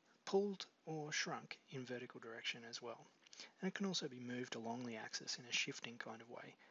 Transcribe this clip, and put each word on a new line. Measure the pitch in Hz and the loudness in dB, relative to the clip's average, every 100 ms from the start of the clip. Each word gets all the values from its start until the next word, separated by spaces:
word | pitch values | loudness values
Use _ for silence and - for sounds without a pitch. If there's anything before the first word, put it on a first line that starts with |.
| - - - | -14 -12 6
pulled | 196 202 190 - _ - | 6 8 4 -4 _ -4
or | 156 151 | -2 2
shrunk | - 180 120 110 - - | 2 2 0 -2 -10 -6
in | 135 123 | -4 -2
vertical | 123 123 120 | -2 -4 -8
direction | 113 117 - 120 117 | -8 -2 0 -2 -4
as | 117 | -4
well. | 120 113 - - - - - - | -4 -6 -10 -20 -16 -12 -12 -2
And | 190 | 0
it | |
can | - 196 | 4 4
also | 175 147 | 4 0
be | 123 | -2
moved | 123 123 123 117 | -2 -2 0 -2
along | 113 120 | 0 0
the | 123 110 | -2 -4
axis | 104 - - - | -2 -2 -2 -2
in | 120 | 2
a | |
shifting | - - - 123 120 | 4 4 0 -4 -6
kind | 117 113 | -6 -8
of | 113 | -10
way, | 113 - - - | -10 -10 -14 -20